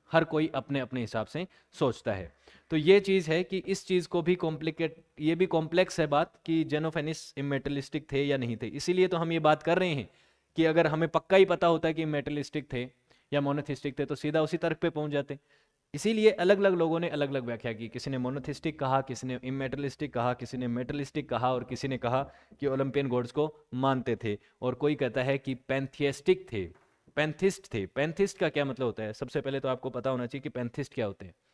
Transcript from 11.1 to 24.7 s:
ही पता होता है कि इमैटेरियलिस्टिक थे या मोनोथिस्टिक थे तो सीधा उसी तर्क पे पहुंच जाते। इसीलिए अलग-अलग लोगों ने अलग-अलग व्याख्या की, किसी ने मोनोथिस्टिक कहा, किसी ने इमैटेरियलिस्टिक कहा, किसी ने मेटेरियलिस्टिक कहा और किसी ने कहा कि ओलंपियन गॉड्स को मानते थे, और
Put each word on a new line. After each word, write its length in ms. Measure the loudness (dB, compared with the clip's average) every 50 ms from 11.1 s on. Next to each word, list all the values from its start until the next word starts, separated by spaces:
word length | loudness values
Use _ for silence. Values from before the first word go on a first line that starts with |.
| 0 0 2 6 8
ही 80 | 8 8
पता 220 | 6 4 2 4
होता 220 | 4 4 4 2 0
है 60 | 0
कि 80 | 0
इमैटेरियलिस्टिक 680 | -2 0 0 -2 -2 -2 -4 -4 -4 -4 -6 -8 -6 -6
थे 160 | -6 -6 -6 -8 _ _ _ _ _ _ _ -2
या 80 | 0 0
मोनोथिस्टिक 580 | 0 0 0 -2 -2 -4 -6 -4 -6 -6 -4 -4
थे 60 | -4
तो 100 | -4 -4
सीधा 280 | -4 -2 0 2 2
उसी 140 | 2 2 0
तर्क 220 | -2 -2 -2 -2 0
पे 120 | -2 -2
पहुंच 200 | -2 -2 -4 -2
जाते। 280 | -2 -2 -2 -4 -8 -14 _ _ _ _ _ _ _ _ _ _ -8
इसीलिए 360 | -2 0 0 2 6 6 6
अलग-अलग 440 | 6 6 4 4 6 6 6 4 4
लोगों 260 | 4 2 2 2 0
ने 80 | -2 -2
अलग-अलग 360 | -2 -2 -2 -2 -2 -4 -4
व्याख्या 280 | -4 -6 -6 -6 -6
की, 160 | -6 -6 -8 -10
किसी 220 | -10 -8 -6 -4
ने 80 | -4 -2
मोनोथिस्टिक 600 | -2 -4 -4 -6 -6 -8 -8 -6 -6 -6 -4 -2
कहा, 220 | 0 2 2 2
किसी 260 | 0 -2 -8 -8 -6
ने 140 | -8 -8 -6 -6
इमैटेरियलिस्टिक 680 | -6 -4 -4 -4 -4 -4 -4 -4 -6 -4 -6 -8 -4 -2
कहा, 200 | 0 0 0 -2
किसी 220 | -4 -6 -8 -6
ने 120 | -4 -2 -2
मेटेरियलिस्टिक 600 | -2 -2 -4 -4 -4 -6 -6 -4 -6 -6 -4 -2
कहा 260 | -2 0 0 0 0
और 100 | 0 -4
किसी 240 | -6 -8 -6 -4 -4
ने 100 | -4 -2
कहा 340 | -2 0 0 0 -2 -4 -10 -20 _ _ -8 -4
कि 60 | -2
ओलंपियन 420 | 0 0 0 0 0 0 0 0 0
गॉड्स 240 | 0 0 -2 -2
को 240 | 0 0 0 0 -2 -8 _ -8 -4
मानते 420 | 0 2 2 2 2 0 -2 -2 -2 -2
थे, 140 | -4 -4 -4 _ _ _ -6
और 120 | -4 -4